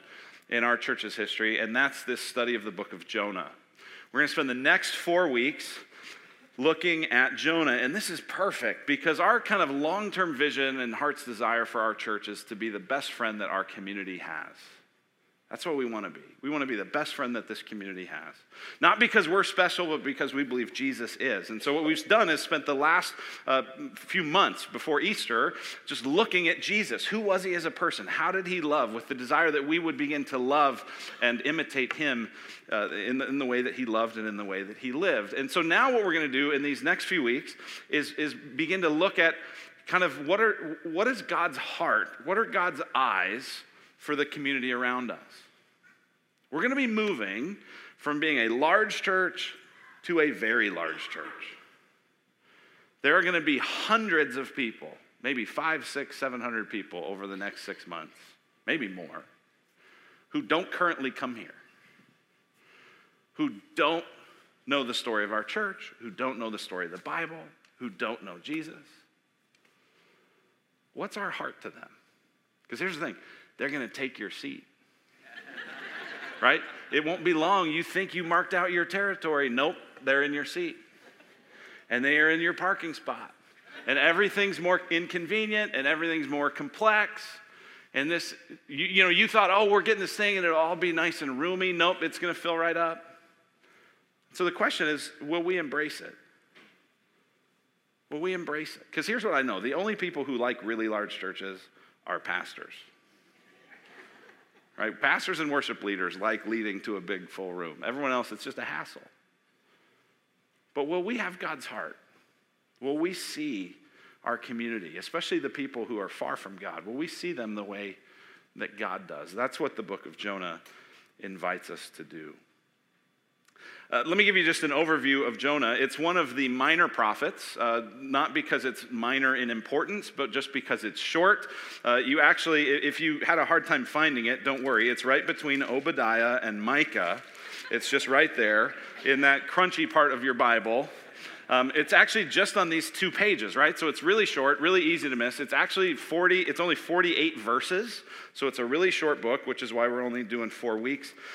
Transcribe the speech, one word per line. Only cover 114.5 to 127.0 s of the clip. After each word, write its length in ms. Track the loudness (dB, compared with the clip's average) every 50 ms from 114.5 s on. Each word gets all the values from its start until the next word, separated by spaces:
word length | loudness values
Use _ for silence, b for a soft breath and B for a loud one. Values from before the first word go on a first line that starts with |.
| -6 -6 -4 -4 -4 -6 -6 -8 -10
especially 440 | -12 -12 -6 -6 -6 -2 0 0 0
the 100 | 0 -2
people 340 | -4 -6 -8 -6 -6 -8 -6
who 140 | -4 -4 -4
are 100 | -4 -6
far 280 | -6 -6 -4 -4 -4
from 200 | -6 -8 -12 -14
God, 300 | -10 -10 -10 -10 -10 -10
will 80 | -8 -6
we 120 | -6 -6
see 260 | -8 -8 -8 -6 -6 -6
them 220 | -6 -6 -6 -6
the 80 | -6 -6
way 340 | -8 -8 -8 -8 -10 -10 -14 B B B B B B B B B B _
that 220 | -10 -8 -8 -6 -6
God 280 | -6 -4 -4 -6 -8
does? 260 | -10 -12 -12 -12 -10 -4
That's 280 | -4 -2 -2 -2 -2
what 160 | -4 -4 -4
the 60 | -6 -8
book 240 | -8 -8 -10 -10
of 100 | -14 -14
Jonah 440 | -8 -6 -6 -6 -4 -6 -6 -8 -10 -14 B B B B B B B B B B _
invites 480 | -14 -12 -10 -6 -4 -4 -4 -4 -6 -10
us 220 | -12 -12 -12 -16 -16
to 60 | -16 -16
do. 300 | -16 -14 -14 -14 -14 -18 -20 _ _ _ _ _ _ _ _ _ _ _ _ _ _ _ _ _ _ _ _ _ _ B B B B B B B B
Uh, 120 | -2 0 0
let 100 | 2 4
me 80 | 6 6
give 120 | 6 6
you 80 | 6 6
just 180 | 4 4 2 2
an 80 | 2
overview 580 | 2 2 4 4 4 4 4 4 4 4 2 0
of 100 | -2 0
Jonah. 380 | 0 0 2 2 2 2 4 2
It's 200 | 2 2 0 0
one 180 | 0 2 2
of 180 | 2 2 0 0
the 140 | 0 0 0
minor 400 | 2 2 4 4 6 6 4 4
prophets, 680 | 4 4